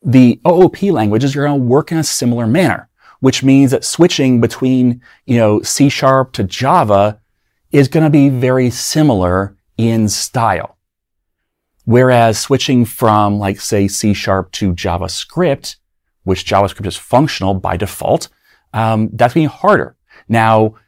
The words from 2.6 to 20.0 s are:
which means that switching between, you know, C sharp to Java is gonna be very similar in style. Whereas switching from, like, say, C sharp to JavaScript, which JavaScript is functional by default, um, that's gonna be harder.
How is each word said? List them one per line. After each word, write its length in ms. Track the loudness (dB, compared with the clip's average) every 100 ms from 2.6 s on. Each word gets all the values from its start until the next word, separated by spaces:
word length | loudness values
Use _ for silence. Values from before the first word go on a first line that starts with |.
| 0 -2 -8 _ _ _
which 240 | -2 0
means 260 | 2 4 4
that 140 | 0
switching 560 | -4 0 0 2 0 2
between, 600 | 0 -2 -2 0 0 -2 _ _
you 120 | -4 0
know, 260 | 2 0
C 260 | -2 0 0
sharp 440 | 2 0 2 -2
to 100 | -4
Java 760 | -6 -4 0 0 2 2 0 -2 _ _ _ _ _
is 160 | 0 2
gonna 200 | 2 2
be 200 | 4 2
very 420 | 2 0 2 0
similar 840 | -4 -6 0 2 2 0 0 -4 _ _ -4
in 320 | -2 0 -2
style. 680 | -4 -8 -2 -2 -2 -6 _ _ _ _ _ _ _ _ _ _ _
Whereas 540 | 0 2 4 4 2 0
switching 460 | -2 -2 0 0
from, 560 | 0 0 0 2 0 -2
like, 200 | -4 -6
say, 280 | -4 -2 -2
C 260 | -2 -2
sharp 380 | -2 -2 -4 -4
to 200 | -6 -4
JavaScript, 1000 | -4 -6 -6 -8 -12 -10 -4 -2 -4 -10 -20 _ _ _ _
which 220 | -6 -6
JavaScript 420 | -2 -2 -2 -4 -10
is 100 | -10
functional 560 | -2 0 0 -4 -4
by 240 | -4 -4 -6
default, 520 | -8 -6 -2 -2 -4 _ _ _ _
um, 360 | -4 -2 -2 -4
that's 220 | -2 0
gonna 140 | 0 -2
be 40 |
harder. 440 | 0 0 0 -2 _